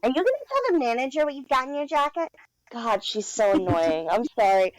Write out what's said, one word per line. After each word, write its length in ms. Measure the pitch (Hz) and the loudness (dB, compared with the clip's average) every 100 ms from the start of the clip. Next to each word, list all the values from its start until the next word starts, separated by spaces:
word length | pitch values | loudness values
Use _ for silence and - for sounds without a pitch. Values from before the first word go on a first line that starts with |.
Are 60 | 226 | 0
you 60 | |
gonna 100 | 262 | 2
tell 480 | 381 523 - 539 494 | 0 0 -2 -2 0
the 60 | 349 | 0
manager 460 | 247 233 269 285 | 0 -2 -2 -2
what 80 | 302 | -2
you've 140 | 277 262 | -4 -2
got 180 | 349 254 | -2 -2
in 80 | |
your 120 | 285 294 | -6 -2
jacket? 420 | 311 285 339 320 _ - _ _ | 0 -2 -2 -8 _ -20 _ _
God, 320 | 233 233 202 | -8 -2 -2
she's 240 | - 214 202 | -2 -8 -8
so 260 | - 208 | 0 2
annoying. 560 | 196 185 170 165 160 165 | 2 2 2 2 0 0
I'm 160 | 190 269 - | -2 -2 0
sorry. 340 | 202 190 185 | 4 4 2